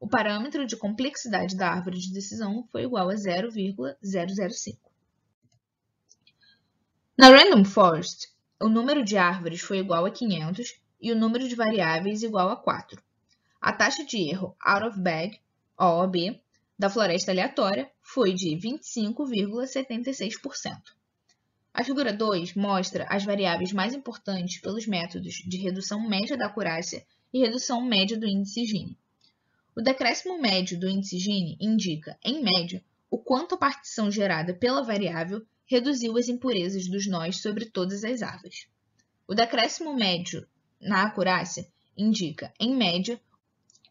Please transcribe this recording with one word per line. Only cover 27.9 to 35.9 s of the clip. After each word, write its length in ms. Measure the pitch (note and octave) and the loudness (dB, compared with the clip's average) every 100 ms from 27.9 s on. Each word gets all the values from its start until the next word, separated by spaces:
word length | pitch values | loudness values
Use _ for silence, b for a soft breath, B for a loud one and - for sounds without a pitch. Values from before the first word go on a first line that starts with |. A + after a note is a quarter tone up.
| G3+ G3 A3 | 2 2 0
do 100 | A3 | 0
índice 380 | G3 G3 A#3 | -2 -2 -4
Gini. 340 | A#3 G3+ - - _ _ _ _ _ _ _ - | -4 -4 -6 -14 _ _ _ _ _ _ _ -2
O 40 | |
decréscimo 600 | A#3 C4 B3 D#4 F#4 F4+ | -2 0 -2 -2 -6 -4
médio 380 | A#3+ F#3+ F#3 F3 | 0 0 -2 -4
do 100 | F#3 | -2
índice 300 | G3 G3 F3+ | -2 -4 -4
Gini 380 | G3 G3+ E3 - | -2 -2 -4 -4
indica, 580 | G#3 A3 F#3 D#3 D3+ - | 0 0 0 -6 -10 -10
em 180 | - D#4 | -6 -2
média, 400 | G#3+ F3+ F3 F#3 - _ _ | 0 0 -2 -10 -14 _ _
o 80 | A#3+ | -8
quanto 380 | - B3+ F4 | -2 -2 -2
a 40 | F4+ | -2
partição 520 | C#4 C4+ - - G#3 | -2 -4 -12 -4 -4
gerada 420 | G#3 G3 D#3+ E3+ | 0 0 0 -2
pela 280 | F3 B3 C4+ | -2 0 0
variável 640 | A#3 G#3 F#3 E3 E3+ G#3 A3 _ _ | -2 -2 -2 -4 -6 -6 -10 _ _
reduziu 500 | B3 B3+ | 0 2